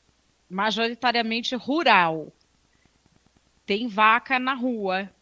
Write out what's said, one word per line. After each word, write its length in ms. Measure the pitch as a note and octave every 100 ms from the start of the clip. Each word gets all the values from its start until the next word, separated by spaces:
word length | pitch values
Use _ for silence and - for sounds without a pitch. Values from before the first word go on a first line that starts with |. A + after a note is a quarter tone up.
| _ _ _ _ _
majoritariamente 1040 | F#3 G#3+ G#3 A3+ A#3+ B3+ A#3 A3+ A3+ A#3
rural. 800 | B3 - D4+ E4 G3+ E3+ D#3+ D3+ - _ _ _ _ _ _ _ _ _ _ _ _
Tem 220 | - G3+ A#3+
vaca 520 | G3 G#3+ A#3 - C4
na 160 | B3+
rua, 560 | C4+ B3+ A#3 F#3+ F#3 G3 _